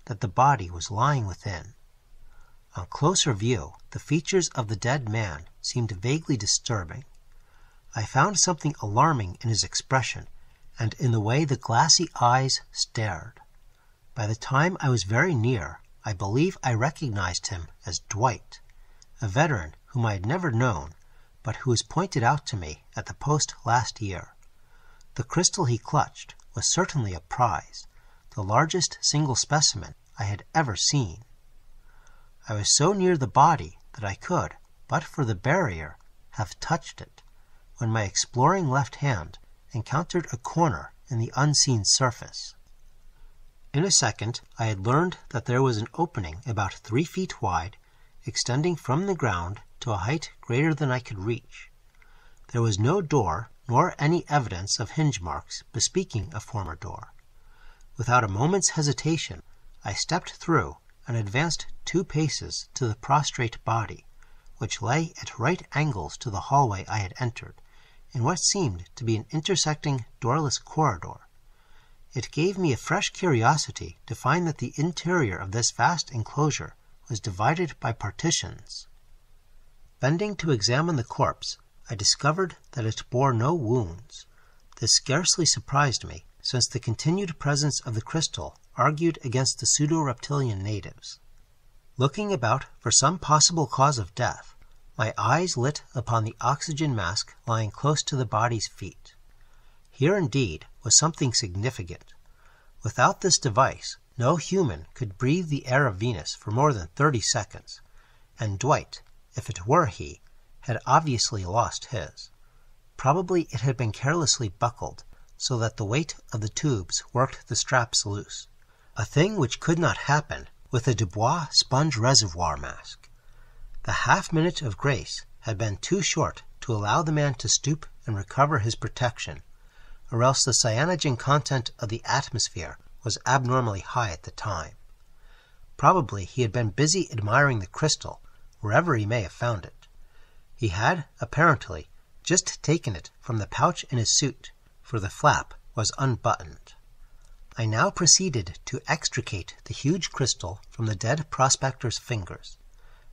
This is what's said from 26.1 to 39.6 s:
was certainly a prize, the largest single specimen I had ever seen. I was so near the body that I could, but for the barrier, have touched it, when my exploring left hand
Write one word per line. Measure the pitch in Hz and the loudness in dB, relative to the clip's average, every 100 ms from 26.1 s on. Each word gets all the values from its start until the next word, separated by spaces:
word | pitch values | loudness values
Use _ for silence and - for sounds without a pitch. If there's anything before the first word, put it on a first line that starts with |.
| - - - - 104 | -4 -18 -20 -12 -4
was | - | -2
certainly | - 185 147 104 | 0 0 -2 -4
a | 87 | -6
prize, | - - 120 78 - - - - - - - | -8 0 2 0 -6 -18 -20 -20 -20 -20 -14
the | - | -8
largest | 95 113 160 180 - - | 2 4 4 2 -2 -2
single | - 143 156 117 | 0 2 2 0
specimen | - 151 - 98 78 - _ - | 2 4 2 0 -10 -16 _ -6
I | |
had | 101 101 - 156 | -4 -4 -2 0
ever | 143 98 | 0 0
seen. | - 147 104 80 - - - - - - - - - - - - - | 2 2 0 -6 -18 -20 -20 -20 -20 -20 -20 -20 -20 -20 -20 -16 -6
I | |
was | 107 101 | -2 2
so | - 160 | 4 4
near | 202 185 170 | 4 4 4
the | 120 | 4
body | 127 151 147 80 - - - | 6 6 6 -4 -14 -20 -8
that | 101 | -8
I | 95 | -6
could, | - 170 82 - - - - | -2 -2 -2 -8 -20 -18 -4
but | - | -4
for | - - 120 | -4 -4 -2
the | 98 | 0
barrier, | 127 180 143 82 76 - - - - | 2 2 0 -4 -10 -14 -20 -20 -14
have | - 107 - | -6 -6 -6
touched | - 165 - - | -2 -2 -4 -16
it, | - - - - - - - - | -18 -20 -20 -20 -20 -20 -18 -6
when | 113 | -2
my | 110 | 0
exploring | 101 - - 117 143 190 156 | 0 -2 -2 2 4 4 2
left | 135 120 - | 0 0 -2
hand | 143 104 76 - - - | -2 0 -4 -14 -20 -20